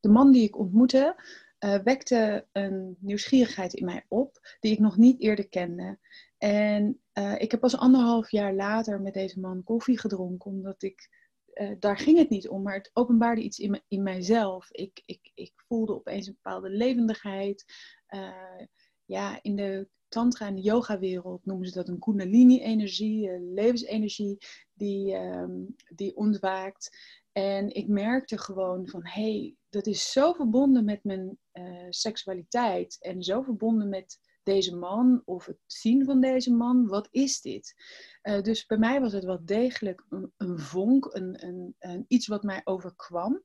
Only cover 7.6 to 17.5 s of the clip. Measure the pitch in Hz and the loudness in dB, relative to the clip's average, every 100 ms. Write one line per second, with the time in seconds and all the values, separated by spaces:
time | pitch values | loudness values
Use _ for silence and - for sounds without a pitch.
7.6 | 254 262 254 262 233 233 220 214 202 190 | 0 4 6 6 6 2 0 -2 0 -2
8.6 | 196 220 220 202 196 196 190 190 185 185 | -2 -2 -2 -4 -6 -6 -6 -6 -8 -10
9.6 | 185 226 240 240 220 196 185 180 202 196 | -4 -4 0 -2 0 -6 -6 -8 -10 -10
10.6 | 190 190 196 190 - _ _ _ _ - | -10 -10 -10 -12 -20 _ _ _ _ -10
11.6 | 202 202 208 202 - 330 302 202 - 196 | -10 -4 -2 0 6 6 6 2 -4 -6
12.6 | 196 196 196 - 240 233 233 233 220 - | -6 -6 -6 -2 4 4 4 0 -4 -8
13.6 | 208 202 _ 196 196 185 180 233 202 185 | -6 -6 _ -6 -4 -6 0 2 2 -4
14.6 | - - 196 - _ - _ - - _ | -14 -12 -12 -14 _ -18 _ -20 -20 _
15.6 | _ 233 220 208 - 202 190 - 190 185 | _ -2 -2 -4 -6 -10 -10 -14 -12 -10
16.6 | 190 196 247 247 226 220 208 196 202 | -6 -2 0 2 0 0 -6 -4 -4